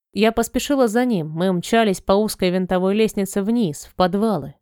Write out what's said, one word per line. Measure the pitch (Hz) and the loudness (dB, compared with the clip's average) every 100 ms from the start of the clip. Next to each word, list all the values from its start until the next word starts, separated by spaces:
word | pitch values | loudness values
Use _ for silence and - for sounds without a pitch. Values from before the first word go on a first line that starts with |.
| _ | _
Я | 196 220 | 0 0
поспешила | 226 226 254 - 277 233 | 2 -2 -4 -2 2 2
за | 226 | 2
ним, | 254 208 151 | 0 0 -4
мы | 160 190 | -2 0
мчались | 175 - 226 214 180 | 0 0 2 2 0
по | - | 0
узкой | 196 214 - 185 | 2 0 0 -2
винтовой | 185 185 185 190 | 0 0 0 0
лестнице | 208 220 - 190 202 | 2 0 0 -4 -2
вниз, | 196 240 185 147 | -2 0 -2 -4
в | - | -12
подвалы. | - 180 196 226 175 143 - | 0 0 2 0 -2 -6 -16